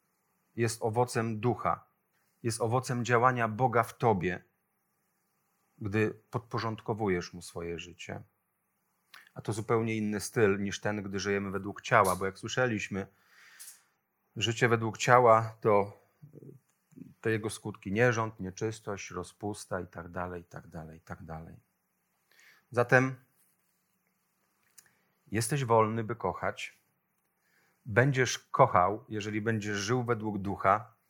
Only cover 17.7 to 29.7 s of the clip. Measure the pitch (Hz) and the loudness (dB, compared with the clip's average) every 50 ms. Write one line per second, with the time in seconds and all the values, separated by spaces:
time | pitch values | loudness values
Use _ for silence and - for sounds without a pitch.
17.7 | 98 - - 101 95 110 123 127 117 110 113 110 110 - 95 92 90 - 110 110 | -12 -10 -6 -4 2 4 4 4 4 2 -2 -4 -6 -8 -10 -10 -8 -4 -4 -4
18.7 | 110 - - 107 101 95 - - 90 90 87 - - - - 104 104 - - - | -4 -6 -10 -10 -10 -10 -10 -10 -10 -10 -10 -10 -12 -10 -8 -8 -8 -8 -10 -8
19.7 | 101 92 87 87 - - 82 82 87 92 90 90 90 87 87 _ - 87 85 82 | -6 -8 -8 -8 -12 -14 -14 -10 -8 -8 -8 -6 -8 -12 -14 _ -18 -18 -18 -14
20.7 | 82 85 80 80 80 82 _ - 90 - - 80 80 80 82 82 - - _ _ | -14 -14 -14 -14 -16 -18 _ -16 -16 -14 -14 -14 -12 -12 -14 -16 -18 -20 _ _
21.7 | _ _ _ _ _ _ _ _ _ _ _ _ _ _ - - - _ _ - | _ _ _ _ _ _ _ _ _ _ _ _ _ _ -20 -20 -20 _ _ -6
22.7 | - 117 120 113 131 127 131 131 131 - _ _ _ _ _ _ _ _ _ _ | -2 0 2 6 6 4 4 4 -2 -8 _ _ _ _ _ _ _ _ _ _
23.7 | _ _ _ _ _ _ _ _ _ _ _ _ _ _ _ _ _ _ _ _ | _ _ _ _ _ _ _ _ _ _ _ _ _ _ _ _ _ _ _ _
24.7 | _ - - _ _ _ _ _ _ _ _ - 101 110 113 - 151 143 135 113 | _ -20 -20 _ _ _ _ _ _ _ _ -6 -4 -2 -2 -2 -2 -2 0 4
25.7 | 117 113 110 107 113 113 110 104 117 - - 92 85 - - 95 - - - - | 4 4 4 4 2 -2 -4 -4 -6 -4 -4 -4 -4 -2 -4 -6 -4 -6 -12 -14
26.7 | - _ _ _ _ _ _ _ _ _ _ _ _ _ _ _ _ _ _ _ | -14 _ _ _ _ _ _ _ _ _ _ _ _ _ _ _ _ _ _ _
27.7 | _ _ - 127 101 110 127 143 135 131 127 117 - - - _ - - 135 123 | _ _ -8 -2 2 4 4 4 4 2 2 0 0 -6 -10 _ 4 4 6 6
28.7 | - 95 90 92 104 110 - - 110 107 101 107 104 107 104 113 113 110 101 104 | 6 4 4 4 2 -2 -8 -8 -8 -6 -6 -4 -4 -4 -2 0 -2 -2 -2 -2